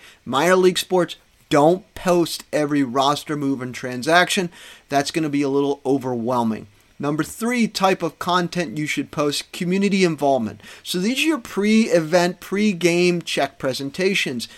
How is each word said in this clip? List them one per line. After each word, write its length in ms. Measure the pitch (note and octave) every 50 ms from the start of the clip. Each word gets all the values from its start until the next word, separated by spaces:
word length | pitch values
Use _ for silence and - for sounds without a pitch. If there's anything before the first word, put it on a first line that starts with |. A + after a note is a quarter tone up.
| - - - _ -
Minor 300 | - B2+ C3+ D#3 F3 F#3
league 240 | F#3 F#3 F#3 F3+ -
sports, 380 | - - F#3 F3+ E3+ D#3 - - _ _ _ _ _ - D#3+
don't 320 | D3 C#3+ D#3+ F3+ F#3 - _ -
post 500 | - - F#3 F3 F3 E3 D3+ - - - _
every 320 | - D3 D3+ D3 D3 C#3+ C#3
roster 540 | A#2+ A#2 C#3 C3+ C#3 D3 C#3+ - - D3+
move 240 | D3 C#3+ C#3 C3+ A#2+
and 140 | B2+ B2+ B2
transaction. 720 | - - B2+ B2 B2 A#2+ D3+ E3 F3+ F3+ E3+ - G#3 F#3 E3+ - - - - - - _ -
That's 220 | C#3+ C#3+ C#3+ -
gonna 180 | - E3 D#3+ D3+
be 140 | C#3 C#3+ C#3+
a 80 | C3+
little 320 | C3+ C#3 C#3+ C#3 C#3 - -
overwhelming. 840 | C3 C#3 C#3 B2 C3 B2+ A#2+ A2 A#2+ B2+ A#2+ A#2 A2+ A2 - - G2+ _ _ _ _ _ -
Number 240 | C#3+ D3 D3+ D3+ D#3
three 460 | - - - A3 A#3 B3 A#3+ A3+ G#3+
type 340 | - - G3 F#3+ F#3+ F#3 F3
of 160 | D#3 - -
content 600 | - F#3 F3 F3+ F3+ E3 - F3 F3 - - D3+
you 80 | D3+
should 240 | D3 - D3 C#3 -
post, 420 | - D#3+ D3 D3 C#3+ - - _ -
community 500 | - F3+ F3 F#3 G3 G3 G3+ F#3+ F#3+ F#3
involvement. 600 | E3+ D#3+ C#3 D3 C#3 C3+ B2+ A2+ G#2 - - - - - - -
So 160 | - - F3+
these 200 | F3+ A3 C4 C4+
are 100 | D4 D#4+
your 100 | D#4+ B3
pre-event, 1000 | A#3 - - G3 G3+ G#3+ A3 A3 A3 - D3 F3 E3 D#3 E3+ F3+ F3 F3+ F3+ -
pre-game 800 | - - F#3+ G3+ G#3+ G#3+ F#3+ E3 E3+ E3+ E3+ F3 F3+ F3+ F3 F3
check 380 | E3 - - D#3+ C#3+ C3 - -
presentations, 880 | - C3+ B2 - C#3 C#3 - - F#3 G3 G3+ - - E3+ C3 A#2 - - -